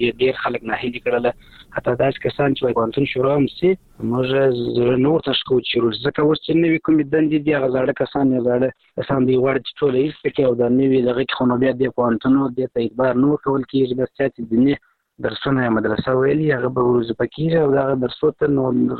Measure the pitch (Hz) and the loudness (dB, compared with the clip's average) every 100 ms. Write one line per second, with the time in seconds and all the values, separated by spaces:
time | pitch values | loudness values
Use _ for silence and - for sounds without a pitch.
0 | 120 113 131 131 127 120 113 107 123 120 | -4 0 -2 0 -4 -6 -6 -6 -6 -6
1 | 123 120 120 - - - - - - 123 | -2 0 -2 -4 -12 -20 -14 -8 -4 0
2 | 135 - 131 - 143 131 127 117 113 135 | -2 -2 -4 -2 -2 0 -2 -2 -2 -2
3 | 139 127 131 147 135 - 180 190 _ - | -2 0 0 2 0 0 0 0 _ -8
4 | 110 123 127 135 135 123 120 120 120 127 | -4 -2 0 2 2 0 -2 0 2 2
5 | 139 160 143 127 - 127 - 120 117 107 | 2 2 0 -4 0 0 0 0 0 -2
6 | 135 - 151 156 - 160 170 156 - 156 | -4 0 2 0 0 0 2 0 2 0
7 | 139 156 156 156 147 147 131 127 127 139 | 2 0 2 0 0 0 0 0 0 -2
8 | 131 143 139 127 120 123 127 - _ - | -2 0 0 2 0 2 0 -4 _ -8
9 | 127 139 127 127 135 131 - - 143 127 | -2 0 2 2 2 0 -6 -4 0 0
10 | 151 - 147 - 131 120 120 127 135 131 | -2 -4 -4 0 0 2 2 2 2 2
11 | 123 120 135 - 123 123 131 123 127 120 | 2 0 -2 -2 0 2 0 0 -2 -2
12 | 120 113 127 135 135 123 127 120 117 117 | -2 0 2 2 0 -4 -4 -2 -4 -2
13 | 131 123 139 151 139 135 123 135 127 127 | 0 2 2 0 -2 -2 -2 0 0 -2
14 | 127 - 135 - 113 113 135 139 _ _ | -4 -2 -4 -4 -2 2 2 0 _ _
15 | _ - 110 107 139 135 120 110 107 110 | _ -10 -8 -6 -2 0 0 0 0 -2
16 | - 127 135 151 156 131 127 127 123 120 | -2 0 2 0 0 0 -2 0 2 2
17 | 117 113 120 - 160 165 147 139 135 135 | 0 -4 -4 -4 0 2 2 2 0 0
18 | 123 - 151 - 147 139 131 123 123 | -2 -2 -2 0 0 0 0 0 0